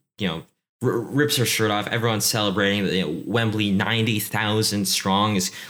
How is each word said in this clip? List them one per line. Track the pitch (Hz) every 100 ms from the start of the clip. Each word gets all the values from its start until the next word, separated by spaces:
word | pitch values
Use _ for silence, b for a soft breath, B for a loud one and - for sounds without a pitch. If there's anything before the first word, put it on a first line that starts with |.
| _ -
You | 95
know, | 80 - _ _ -
r-, | 123 104
rips | - 135 147 135
her |
shirt | 113 - 107
off. | 104 101
Everyone's | 113 117 107
celebrating. | - 113 104 95 98 101 92
You | 92
know, | 78 82 -
Wembley, | 113 113 107 101
ninety | 98 101 113 110 104
thousand | - 107 107 107 110 104 95
strong, | - 98 98 107 98
is | 92 B